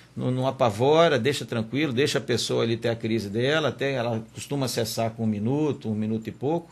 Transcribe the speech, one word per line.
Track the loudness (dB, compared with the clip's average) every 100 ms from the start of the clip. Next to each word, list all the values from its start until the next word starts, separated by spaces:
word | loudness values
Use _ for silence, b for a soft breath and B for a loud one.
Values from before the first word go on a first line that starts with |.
| B
Não, | -6 -2
não | 0 -2
apavora, | 2 2 4 4 6 6 4
deixa | 2 -2 -2
tranquilo, | -4 -2 -2 -2
deixa | 2 2 0
a |
pessoa | 0 0 0 0
ali | 2 0
ter | -2
a | -2
crise | 0 -2 -2
dela, | 0 0 2 0
até | -2 -2
ela | -2 -2 -2 -6
costuma | -12 -6 -2 -2
cessar | -2 -2 0 -2
com | 0
um | -2
minuto, | 0 0 0 0 -2 -4
um |
minuto | -2 -2 -4 -6
e |
pouco, | -6 -2 -2 -4